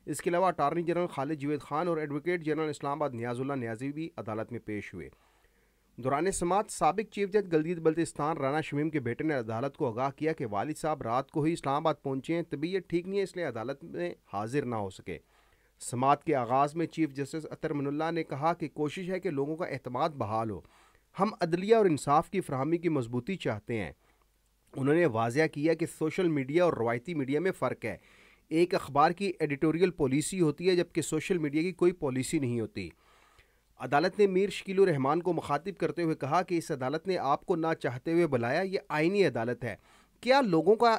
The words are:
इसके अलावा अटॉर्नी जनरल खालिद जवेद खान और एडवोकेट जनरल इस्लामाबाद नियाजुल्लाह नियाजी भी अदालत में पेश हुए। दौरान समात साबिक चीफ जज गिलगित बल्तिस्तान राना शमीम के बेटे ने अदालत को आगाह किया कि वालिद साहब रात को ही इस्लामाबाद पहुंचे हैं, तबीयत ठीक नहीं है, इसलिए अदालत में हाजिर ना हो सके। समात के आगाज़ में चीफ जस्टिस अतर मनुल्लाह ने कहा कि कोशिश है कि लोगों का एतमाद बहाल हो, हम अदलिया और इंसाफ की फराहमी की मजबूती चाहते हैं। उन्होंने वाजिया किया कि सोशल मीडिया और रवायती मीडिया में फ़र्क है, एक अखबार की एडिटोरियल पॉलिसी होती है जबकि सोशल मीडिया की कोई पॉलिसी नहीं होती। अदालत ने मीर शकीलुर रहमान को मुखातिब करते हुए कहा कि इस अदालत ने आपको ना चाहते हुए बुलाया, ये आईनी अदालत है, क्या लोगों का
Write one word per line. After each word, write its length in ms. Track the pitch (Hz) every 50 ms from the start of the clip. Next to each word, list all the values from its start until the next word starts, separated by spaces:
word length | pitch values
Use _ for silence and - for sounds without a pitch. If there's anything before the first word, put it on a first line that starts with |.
| _ -
इसके 220 | 156 135 - 180
अलावा 180 | 170 175 185 185
अटॉर्नी 360 | 170 - 147 143 156 170 175
जनरल 240 | 160 170 170 180 170
खालिद 280 | - - 135 143 160 147
जवेद 220 | 135 143 151 143 -
खान 240 | - 143 151 180 175
और 120 | 170 156
एडवोकेट 440 | 156 147 143 147 147 170 180 175 160
जनरल 260 | 151 151 151 160 151
इस्लामाबाद 460 | 143 - - 143 143 156 151 143 127
नियाजुल्लाह 420 | 117 113 120 123 120 131 139 143 135
नियाजी 340 | 120 113 113 107 131 139
भी 200 | 147 151 160 170 - -
अदालत 340 | 107 104 107 110 110 -
में 100 | 120 113 -
पेश 280 | - 107 104 98 - -
हुए। 160 | 92 76 65 - _ _ _ _ _ _ _ _ _ _ _ _ _ _ _ _ -
दौरान 320 | 117 127 139 143 165 190
समात 380 | 180 - 180 170 180 202 214 -
साबिक 380 | - - 175 151 160 196 220 214
चीफ 200 | - 208 202 196
जज 180 | 190 214 202 185
गिलगित 300 | 165 156 156 165 180 165
बल्तिस्तान 580 | 160 160 160 165 165 - - - 147 147 135 123
राना 220 | 135 131 143 156
शमीम 280 | 151 - - 143 151 160
के 100 | 156 151
बेटे 240 | 120 123 117 - 151
ने 100 | 160 151
अदालत 420 | 131 117 110 113 113 127 139 -
को 100 | - 156
आगाह 240 | 127 107 113 131 139
किया 240 | 131 - 147 156 160
कि 120 | - 147
वालिद 300 | 110 101 101 110 143 151
साहब 280 | - - 156 156 135 123
रात 280 | 113 113 127 139 -
को 120 | - 160 143
ही 100 | 160 170
इस्लामाबाद 420 | 160 - 143 139 147 160 160 151 - _
पहुंचे 300 | 139 135 135 127 - 165
हैं, 100 | 170 170
तबीयत 420 | - - 139 147 170 185 190 - _
ठीक 180 | - 175 175 185
नहीं 100 | 196 202
है, 60 | 196
इसलिए 220 | 180 - 180 170
अदालत 340 | 147 117 113 110 123 139 - -
में 300 | 170 - 165 175 175 - - _ _
हाजिर 380 | - 101 107 113 127 147 127
ना 120 | 123 120 110
हो 120 | 104 95
सके। 300 | 95 - - - 85 71 - _ _ _ _ _ _ _ _ _ _ _
समात 420 | - - - 120 131 135 143 143 -
के 100 | 165 151
आगाज़ 420 | 131 120 110 123 135 143 143 143 165
में 80 | 165 156
चीफ 260 | - - 160 143 135
जस्टिस 320 | 131 139 131 - 160 151 -
अतर 260 | - - - 156 156
मनुल्लाह 380 | 143 139 139 143 147 160 165
ने 120 | 170 160 160
कहा 280 | - 156 135 151 160 170
कि 140 | 165 170 143 -
कोशिश 360 | - 151 156 - 190 185 170
है 100 | 190 185
कि 100 | 180 190
लोगों 260 | 151 135 139 143 160
का 120 | 160 180 -
एतमाद 420 | 139 135 - - 123 127 151 175 151 139
बहाल 320 | 117 101 110 110 113 113
हो, 140 | 101 82 - - _ _ _ _ _ _ _ _ _ -
हम 140 | 190 214 208 -
अदलिया 380 | 180 170 165 180 185 202 226 226
और 80 | 208 185
इंसाफ 420 | 156 131 - 139 143 156 170 -
की 120 | - 196
फराहमी 360 | - - 139 127 131 151 170 175
की 120 | 165 170
मजबूती 460 | 160 139 123 113 123 123 120 - 190 -
चाहते 360 | - 147 113 104 - - 120
हैं। 200 | 113 95 76 65 _ _ _ _ _ _ _ _ _ _ _ _ _ _ _ -
उन्होंने 320 | - 131 139 147 170 175 156 110 110
वाजिया 300 | 113 117 117 143 160 156
किया 260 | - 147 143 165 160
कि 140 | 156 170 -
सोशल 420 | - - 160 160 - - 185 170
मीडिया 360 | 156 143 131 127 143 170 180
और 140 | 170 151 123
रवायती 360 | 113 117 117 123 - - 175
मीडिया 260 | 151 135 123 139 147
में 100 | 170 190 175
फ़र्क 320 | - - 127 120 - -
है, 140 | 113 92 76 _ _ - - - - _ _ _ _
एक 240 | 160 160 180 175 -
अखबार 380 | 175 - - 131 143 147 170 175
की 200 | - 196 196 - -
एडिटोरियल 560 | 160 151 143 135 - 160 156 165 185 185 165 -
पॉलिसी 420 | 156 127 131 147 147 - 196 190
होती 280 | 175 151 143 - 170 180
है 80 | 185
जबकि 260 | 175 170 170 _ 170
सोशल 380 | 143 - 160 156 - - 190 175
मीडिया 240 | 151 147 139 156 165
की 80 | 185 180
कोई 180 | - - - 196 -
पॉलिसी 400 | 160 139 127 131 127 - - 160
नहीं 220 | 139 120 120 117
होती। 300 | 110 104 - 98 95 82 - _ _ _ _ _ _ _ _ _ _ _ _ _ _ _ _ _
अदालत 360 | 117 131 131 143 160 190 185 -
ने 60 | 208 196
मीर 220 | 185 185 196 202
शकीलुर 400 | 185 - - - 196 185 196 185
रहमान 300 | 156 139 127 135 151 170
को 120 | 170 185 175
मुखातिब 420 | 160 - - 147 143 156 196 190
करते 260 | - 175 147 139 -
हुए 120 | 170 160 160
कहा 260 | 156 - 131 151 175
कि 160 | 185 - 185 165
इस 140 | - -
अदालत 360 | 165 131 127 127 143 160 - 190
ने 80 | 185 160 110
आपको 320 | 135 143 - - - 190
ना 180 | 165 160 160 165
चाहते 360 | 160 - 147 123 127 - 165
हुए 160 | 165 170 175 160
बुलाया, 340 | 135 120 117 117 135 165
ये 180 | 190 196 185 190 - _
आईनी 300 | 151 151 156 170 196 208 190
अदालत 400 | 151 120 120 113 117 123 - 127
है, 140 | 117 98 - _ _ _ - _ _ _ _ -
क्या 160 | 233 254 277
लोगों 340 | 277 214 170 160 156 175 220
का 180 | 220 240 233 220